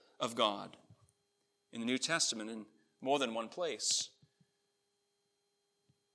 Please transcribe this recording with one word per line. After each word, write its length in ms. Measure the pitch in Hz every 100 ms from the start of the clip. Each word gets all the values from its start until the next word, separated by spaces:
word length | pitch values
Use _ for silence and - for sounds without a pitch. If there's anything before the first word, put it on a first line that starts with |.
| - -
of 160 | 123
God 420 | 117 110 101 98 - - - _ _ _ _ _ _ _
in 80 | 113
the 60 | 117
New 100 | 127
Testament 540 | 156 165 - 110 107
in 160 | 113 104 _ _ _
more 200 | 135 143
than 140 | 123
one 140 | 113 110
place. 600 | - 170 110 - - - - _ _ _ _ _ _ 392 403 403 _ _ _ 403 403 _ _ _ _ _